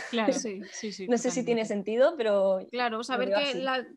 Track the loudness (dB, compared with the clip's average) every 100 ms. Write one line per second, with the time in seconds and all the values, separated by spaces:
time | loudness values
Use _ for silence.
0 | -4 -2 0 0 -2 -8 -10 -10 -8 -6
1 | 0 0 0 -2 0 0 0 -2 0 4
2 | 4 4 2 4 4 2 -2 -2 -2 -2
3 | -2 -2 2 2 2 0 -2 -2 -4